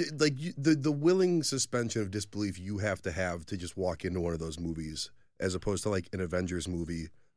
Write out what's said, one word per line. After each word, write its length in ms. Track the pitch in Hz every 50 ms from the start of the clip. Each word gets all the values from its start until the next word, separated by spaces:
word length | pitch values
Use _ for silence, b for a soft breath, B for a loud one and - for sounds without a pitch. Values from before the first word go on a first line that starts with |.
| 170
still, 120 | 147 156 147
like, 220 | 151 151 143 131
you, 140 | 151 175 - -
the, 180 | 139 156 156
the 160 | 147 131 156 147
willing 500 | 143 143 165 185 190 190 180 175 170 147
suspension 580 | - - 135 - - - 123 120 117 - 117
of 80 | 107 95
disbelief 460 | 95 107 101 - - 101 104 101 90 90
you 200 | 90 95 104 98
have 240 | 95 107 95 90
to 100 | - 98
have 340 | 82 85 92 90 85 85 82 -
to 100 | - 95
just 180 | 90 87 -
walk 300 | - 95 90 85 - -
into 160 | 92 87 92
one 100 | 85 85
of 80 | 85 82
those 180 | 82 80 80 82
movies, 540 | 85 82 82 80 80 78 78 71 - - - - - _ _ -
as 140 | - 95 90
opposed 280 | 90 - 107 101 90 -
to, 60 | 107
like, 180 | 101 95 87 - -
an 80 | 95
Avengers 480 | 92 85 82 90 92 90 90 90 80 92
movie 400 | 90 85 85 78 85 82 82 80 - - - _ _